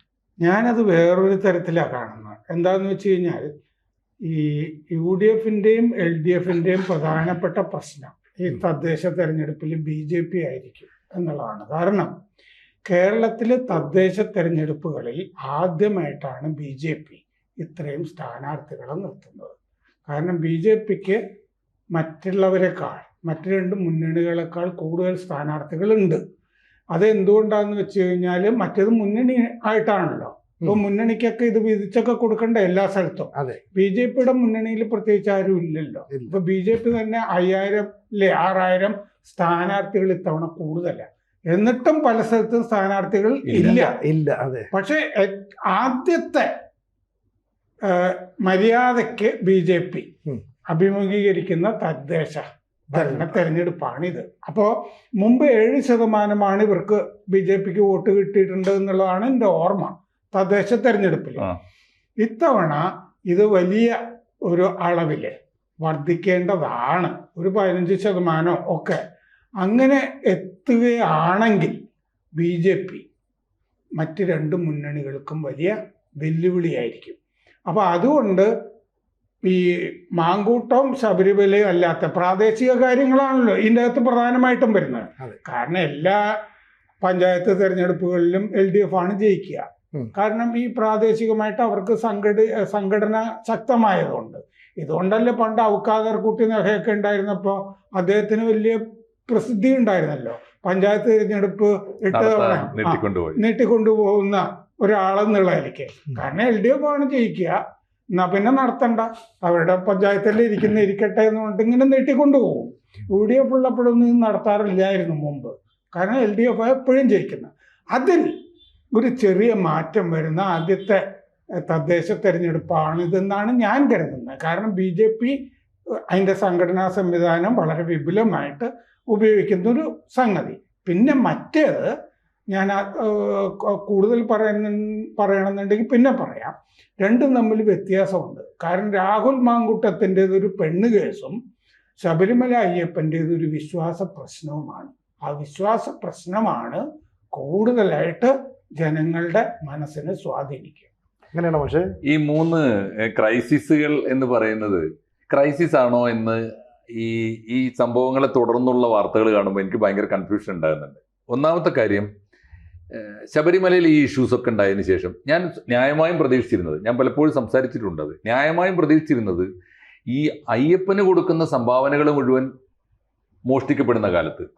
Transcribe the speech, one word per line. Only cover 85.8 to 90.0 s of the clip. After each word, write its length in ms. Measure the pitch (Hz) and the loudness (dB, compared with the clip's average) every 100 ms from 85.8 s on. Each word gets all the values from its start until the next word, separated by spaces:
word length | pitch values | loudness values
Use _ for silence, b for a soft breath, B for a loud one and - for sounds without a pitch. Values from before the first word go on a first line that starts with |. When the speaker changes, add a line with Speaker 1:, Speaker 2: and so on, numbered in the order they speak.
| 156 | -2
Speaker 1:
എല്ലാ 280 | 143 170 202 208 214 b b b b b _ | 0 0 2 0 -4 b b b b b _
പഞ്ചായത്ത് 480 | 185 185 180 180 220 190 | -2 2 2 2 0 2
തെരഞ്ഞെടുപ്പുകളിലും 840 | 196 180 180 165 175 180 170 185 208 196 | 2 2 0 0 0 2 2 0 -2 0
എൽ 60 | 190 | 2
ഡി 60 | 190 190 | 2 2
എഫ് 100 | 185 | 0
ആണ് 100 | 180 202 | -2 0
ജയിക്കുക. 360 | 214 180 - - - _ _ | 2 0 -4 -12 -12 _ _
Speaker 2:
ഉം. 100 | 147 | -10